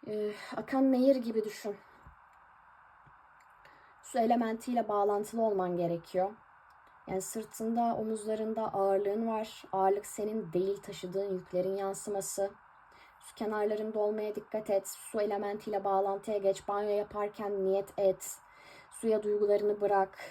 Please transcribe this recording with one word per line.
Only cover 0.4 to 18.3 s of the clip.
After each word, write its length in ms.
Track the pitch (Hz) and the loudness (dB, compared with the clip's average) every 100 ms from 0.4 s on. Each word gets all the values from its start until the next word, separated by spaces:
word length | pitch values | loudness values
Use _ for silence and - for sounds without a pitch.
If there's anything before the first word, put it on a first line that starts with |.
| - 240 | -10 -8
akan 360 | 220 269 269 | -2 4 4
nehir 240 | 254 262 269 | 6 6 6
gibi 280 | 233 220 | 2 -2
düşün. 320 | 208 - 214 202 - - - - - - - - - - - - - - - - - - - - - - | -2 -6 -8 -8 -12 -20 -20 -20 -20 -20 -20 -20 -20 -20 -20 -20 -20 -20 -20 -20 -20 -20 -20 -20 -20 -20
Su 160 | - 247 | -6 0
elementiyle 720 | 226 240 226 226 - 240 214 | 4 4 2 -2 -2 -2 0
bağlantılı 540 | 208 202 202 208 226 | 2 2 2 -2 0
olman 340 | 220 196 180 175 | 0 2 0 0
gerekiyor. 540 | 170 170 165 185 190 220 - - - - - - - | 0 -2 -2 0 0 -4 -20 -20 -20 -20 -20 -20 -6
Yani 160 | 190 | -4
sırtında, 600 | 190 226 214 - 220 233 233 | -4 -8 -10 -6 -2 0 0
omuzlarında 800 | 226 220 220 214 214 220 226 220 | 0 -2 -4 -4 -2 -2 -2 -2
ağırlığın 520 | 196 196 196 202 208 226 | 2 2 4 2 0 0
var. 380 | 220 220 - - | -2 -4 -10 -6
Ağırlık 340 | 190 190 202 - | 2 2 2 -2
senin 460 | - 214 220 180 | -6 -4 -4 -2
değil, 300 | 175 190 202 | 0 0 -2
taşıdığın 500 | - 185 180 190 202 | -6 -10 -6 -4 -2
yüklerin 440 | 185 180 180 185 196 | -4 -2 -2 0 -2
yansıması. 760 | 196 196 - 202 185 - 196 208 - - - - - - | -4 -4 -4 -6 -4 -2 -2 -4 -20 -20 -20 -20 -20 -20
Su 140 | - | -20
kenarlarında 640 | - 214 214 208 214 214 214 | -6 -4 0 0 0 -2 0
olmaya 360 | 208 214 214 | 0 0 -4
dikkat 360 | 208 - 214 214 | -6 -6 -6 0
et. 180 | 196 190 | 0 0
Su 320 | - - 226 | -14 -6 -2
elementiyle 640 | 208 202 208 202 214 202 | 0 0 -2 -6 -2 -2
bağlantıya 540 | 196 190 196 196 202 208 | 2 4 2 -2 -2 2
geç. 300 | 196 190 - | 2 2 0
Banyo 220 | 202 208 | -2 0
yaparken 760 | 202 208 208 208 208 202 202 | 0 -2 -4 -4 -4 -4 0
niyet 340 | 190 196 196 - | 2 2 0 2
et. 400 | 196 185 - | 2 2 -4